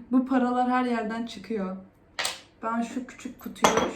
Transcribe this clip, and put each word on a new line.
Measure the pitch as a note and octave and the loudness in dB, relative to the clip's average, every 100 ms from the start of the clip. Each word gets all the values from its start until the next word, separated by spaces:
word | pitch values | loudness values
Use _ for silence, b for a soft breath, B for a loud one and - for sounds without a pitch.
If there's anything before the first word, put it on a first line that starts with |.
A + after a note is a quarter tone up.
| - | 0
Bu | B3+ B3+ | 2 4
paralar | C4 B3 B3 B3 | 2 2 2 2
her | B3+ | 2
yerden | B3 A3+ G#3+ A3+ A#3 | 2 0 -2 -4 -6
çıkıyor. | G3 - G#3+ F#3 F#3+ - - - - - - - _ | -8 -6 -4 -4 -6 -12 -20 -12 -6 -6 -6 -14 _
Ben | A3+ A#3 | -2 -2
şu | - C4 - | -2 -4 -8
küçük | - B3 - | -10 -14 -12
kutuyu | G3+ - - A3 - | -14 4 4 6 2